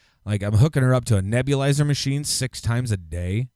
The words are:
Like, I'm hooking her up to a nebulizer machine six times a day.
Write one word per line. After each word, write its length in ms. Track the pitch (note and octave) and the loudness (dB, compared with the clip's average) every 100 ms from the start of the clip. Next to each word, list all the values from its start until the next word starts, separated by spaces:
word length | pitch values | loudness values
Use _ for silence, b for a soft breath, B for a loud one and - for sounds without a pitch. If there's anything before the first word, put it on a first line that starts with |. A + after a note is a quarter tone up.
| b b | b b
Like, 180 | - G#2+ | -4 -2
I'm 120 | G2+ | 2
hooking 280 | G#2+ D3+ C#3+ | 4 4 4
her 120 | B2+ | 2
up 100 | B2+ A#2+ | 2 2
to 100 | G#2 | 0
a 60 | |
nebulizer 640 | F#2+ A#2+ C3 C#3 C#3 C#3 D3 | 2 0 0 0 2 2 2
machine 360 | C#3+ C#3 C#3 | 0 -2 -4
six 360 | - - B2+ - | -4 -4 -4 -6
times 300 | - A#2+ B2+ | -4 -2 -2
a 40 | G2+ | -4
day. 520 | D#2+ E2+ F2+ G#2 B2+ | -4 -8 -4 -4 -4